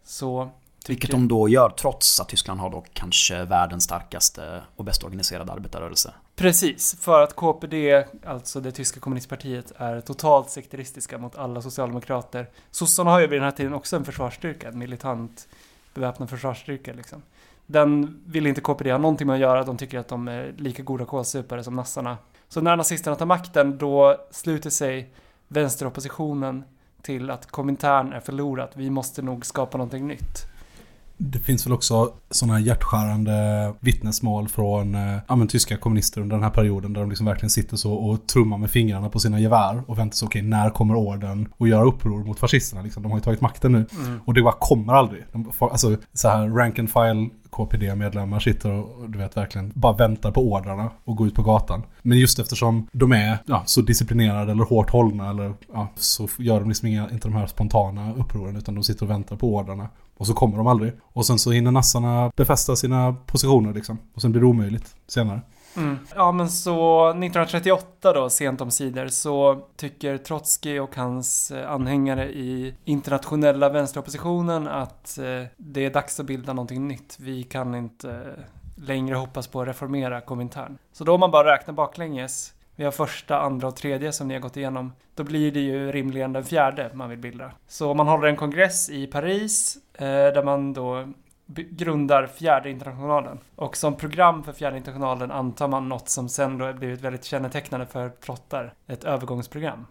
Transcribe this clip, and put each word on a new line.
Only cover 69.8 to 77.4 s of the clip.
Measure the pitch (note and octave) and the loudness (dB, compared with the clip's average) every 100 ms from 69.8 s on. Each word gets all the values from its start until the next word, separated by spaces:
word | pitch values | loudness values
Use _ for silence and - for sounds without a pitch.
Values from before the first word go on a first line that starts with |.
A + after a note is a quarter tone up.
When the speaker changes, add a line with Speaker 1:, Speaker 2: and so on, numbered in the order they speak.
| D3 C#3+ D3 C#3 | -12 -8 -6 -6
Speaker 1:
Trotskij | C#3 D#3 D3 - D3+ C#3+ | -6 -8 -2 -2 -2 -4
och | C3+ C3+ | -6 -6
hans, | B2+ B2+ B2 - - | -6 -4 -4 -4 -4
eh, | C3+ C3+ | -8 -8
anhängare | C#3+ B2+ C#3 C3+ C3 C3+ | -4 -2 0 0 -2 -4
i | C#3 B2+ B2+ B2+ B2+ | -8 -8 -6 -8 -10
internationella | - D3 - C#3 - D3+ D3 C#3 C#3 | -4 -4 -2 -4 -2 2 4 4 2
vänsteroppositionen | D3 C#3 C#3 C#3 C#3 E3 F3 F3 E3 D3+ | 2 -2 -4 -10 -8 -2 -2 0 -2 -4
att, | C#3+ B2+ - - - | -6 -8 -12 -16 -10
eh, | C3 B2+ B2 _ | -8 -8 -10 _
det | D#3 C#3 | -10 -4
är | C3+ | -2
dags | C#3 - - | -2 -4 -8
att | C#3 | -8
bilda | C3 B2 | -8 -6
någonting | C3 A#2+ B2+ C#3 | -8 -6 -6 -6
nytt. | C3 - - | -8 -14 -18
Vi | C3 C3 | -12 -10